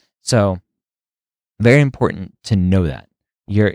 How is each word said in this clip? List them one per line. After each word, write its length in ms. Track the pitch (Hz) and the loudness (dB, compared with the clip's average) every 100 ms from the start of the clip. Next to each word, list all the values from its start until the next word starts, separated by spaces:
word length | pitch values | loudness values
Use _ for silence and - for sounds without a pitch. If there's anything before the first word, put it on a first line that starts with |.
| _ _ | _ _
So 380 | - 117 101 92 - _ _ _ _ _ _ _ _ - | -2 0 0 -4 -12 _ _ _ _ _ _ _ _ -2
very 220 | 117 143 | 2 4
important 540 | 139 - 101 90 92 _ | 2 -2 -6 -6 -14 _
to 120 | - 101 | -4 0
know 300 | 92 95 82 | 2 0 -2
that. 220 | 65 - _ _ _ - | -6 -16 _ _ _ -6
You're, 260 | 101 104 | -2 -2